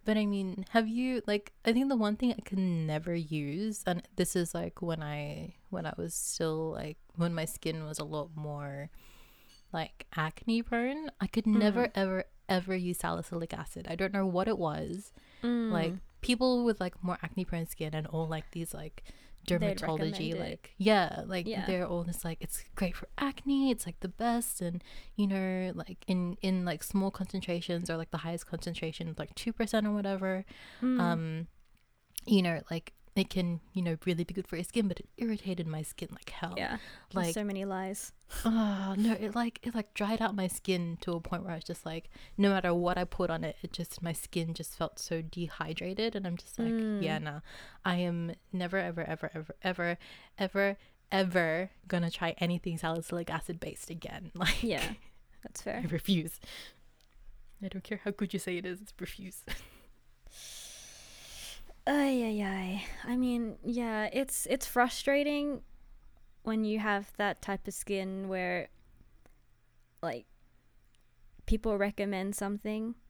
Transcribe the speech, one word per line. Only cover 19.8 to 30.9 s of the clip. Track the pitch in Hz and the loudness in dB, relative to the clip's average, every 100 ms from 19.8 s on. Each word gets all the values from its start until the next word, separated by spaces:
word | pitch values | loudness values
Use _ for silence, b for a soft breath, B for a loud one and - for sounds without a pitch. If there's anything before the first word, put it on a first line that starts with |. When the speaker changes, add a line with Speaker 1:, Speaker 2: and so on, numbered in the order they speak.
Speaker 2:
recommend | 160 156 160 156 156 165 | 0 2 0 0 -2 -2
it. | |
Speaker 1:
like, | 170 - - - | -2 -6 -12 2
yeah, | 196 214 170 - - | 6 8 6 0 -2
like, | 185 175 | -2 0
Speaker 2:
Yeah. | 220 185 | -2 2
Speaker 1:
they're | 185 175 | 2 2
all | 175 | 0
just | 170 170 | 0 -2
like, | 170 165 | -4 -4
"It's | - - - - | -6 -8 -8 -2
great | 185 - | 0 0
for | - - | -8 -2
acne, | 285 - 277 277 269 | -2 0 2 4 6
it's, | 226 - | 4 -2
like, | 165 | -6
the | 185 | -6
best," | - 233 233 233 - | 0 2 2 0 -2
and, | 175 175 B B B - | -2 -2 B B B 2
you | 202 | 2
know, | 190 190 185 185 | 4 2 2 0
like, | 175 165 180 - | -4 -8 -10 0
in, | 180 180 180 | 2 2 0
in, | 190 185 | 2 2
like, | 180 165 | 2 -2
small | - 196 196 | 0 2 2
concentrations | - 185 190 180 175 175 170 170 | 0 -4 -4 -2 -2 0 -2 0
or, | 165 | -2
like, | 165 | -2
the | 160 | -4
highest | 160 170 - | -2 -4 -4
concentration, | 165 - 170 160 160 165 160 | -6 -4 -4 -6 -4 -6 -4
like, | 151 | -8
two | - - | -4 -6
percent | 226 226 220 214 | -2 2 2 4
or | |
whatever, | 208 196 196 190 185 190 B B B | 2 2 0 0 0 -4 B B B
Speaker 2:
Mm. | 247 | 2